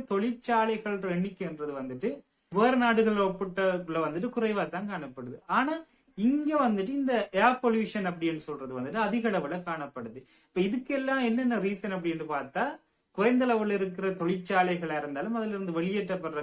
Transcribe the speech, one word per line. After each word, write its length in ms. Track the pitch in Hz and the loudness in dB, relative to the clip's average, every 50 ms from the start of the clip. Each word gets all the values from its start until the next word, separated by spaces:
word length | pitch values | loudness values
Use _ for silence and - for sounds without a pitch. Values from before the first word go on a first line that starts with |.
| 247 | -2
தொழிற்சாலைகள் 920 | - 196 196 214 247 233 - - - 233 226 220 220 220 214 - 208 202 190 180 | 0 0 0 0 0 -2 -2 -2 0 2 2 4 2 0 -2 -2 -4 -4 -4 -2
எண்ணிக்கைன்றது 680 | 185 175 175 190 202 190 - 185 160 156 147 147 147 139 | -2 0 0 -2 -2 -4 -6 -8 -6 -6 -6 -6 -6 -6
வந்துட்டு 340 | 135 131 127 127 127 180 240 285 277 - _ _ _ _ - | -6 -6 -8 -6 -4 -4 -4 -4 -6 -12 _ _ _ _ -4
வேறு 260 | 170 196 226 254 262 | 2 4 4 6 6
நாடுகள் 480 | 247 240 233 226 220 220 220 208 202 196 | 6 4 4 6 4 4 4 4 4 2
ஒப்பிட்டக்குள்ள 760 | 190 185 - 202 185 175 196 190 185 180 175 175 165 160 165 | 2 0 -2 -4 -4 -2 0 2 2 2 0 -2 -2 -2 0
வந்துட்டு 280 | 160 147 151 175 208 240 | 0 0 -2 -2 -4 -4
குறைவா 360 | - 240 220 214 208 196 170 160 | -2 0 0 0 0 0 -2 -2
தான் 200 | - - 214 202 | -4 -6 -6 -4
காணப்படுது. 480 | 196 170 147 131 127 135 123 123 151 - _ | -6 -6 -8 -8 -10 -10 -10 -10 -12 -10 _
ஆனா 280 | - 185 226 262 294 320 330 320 _ _ _ _ _ - | 0 2 2 2 2 0 -4 -6 _ _ _ _ _ -4
இங்க 340 | - 208 247 285 294 302 294 311 294 | 0 2 2 2 2 2 2 2 4
வந்துட்டு 320 | 269 233 214 196 190 220 277 | 4 4 2 2 0 -2 -2
இந்த 200 | 285 269 254 247 220 202 - - | 0 0 2 2 2 0 0 2
ஏர் 260 | 190 214 247 247 - | 4 4 4 4 4
பொல்யூஷன் 480 | - 233 220 220 214 - - 208 190 | 2 2 4 2 2 0 -2 -2 -2
அப்படின்னு 300 | 180 175 170 165 165 165 | -2 -2 -2 -2 -2 -2
சொல்றது 360 | 151 - - 147 - 135 127 127 | -4 -6 -8 -8 -8 -8 -8 -6
வந்துட்டு 260 | 127 127 143 180 226 | -6 -6 -4 -2 -2
அதிக 260 | 214 202 220 240 220 | 0 0 0 0 0
அளவுல 300 | 226 196 180 - 143 170 180 | 0 0 0 -2 -2 -4 -6
காணப்படுது. 580 | 175 175 165 156 143 127 - 127 117 113 110 131 - - - - | -6 -6 -6 -6 -8 -10 -10 -10 -10 -10 -12 -16 -18 -20 -20 -20
இப்ப 200 | _ _ - 185 | _ _ -2 0
இதுக்கெல்லாம் 640 | 185 202 220 247 - - 285 269 269 262 269 269 247 | 0 0 0 -2 -2 -2 -2 -2 0 0 0 2 2
என்னென்ன 340 | 226 226 247 262 247 233 | 2 2 2 2 2 2
ரீசன் 360 | 202 185 196 202 190 - 202 190 | 2 0 -2 -2 -4 -4 -4 -4
அப்படின்னு 320 | 185 165 170 165 160 156 | -2 -2 -2 -2 -2 -4
பார்த்தா, 360 | 151 147 139 131 127 - 185 247 285 302 - _ _ _ _ _ _ - | -4 -4 -4 -4 -4 -2 -2 -2 -2 -4 -8 _ _ _ _ _ _ 0
குறைந்த 260 | 185 202 240 254 247 262 | 2 4 4 6 6 4
அளவுல 300 | 247 233 220 214 208 202 | 4 4 2 2 2 0
இருக்கிற 340 | 190 190 185 175 - 185 190 | 0 0 -2 -4 -2 -2 -2
தொழிற்சாலைகளா 840 | 180 180 170 175 190 180 - - 196 185 180 180 175 170 170 160 151 | -2 0 0 0 0 -2 -2 0 4 4 4 4 2 -2 -2 -4 -4
இருந்தாலும் 380 | 151 143 143 143 139 160 220 233 | -4 -4 -4 -4 -4 -4 -2 -2
அதுல 180 | 226 220 214 208 | -2 -2 -4 -4
இருந்து 200 | 196 196 180 165 | -4 -4 -4 -2
வெளியேற்றப்படுற 680 | 165 170 185 196 208 190 180 185 - 160 160 151 147 | -2 0 0 0 -2 -2 -2 -4 -4 -4 -6 -6 -6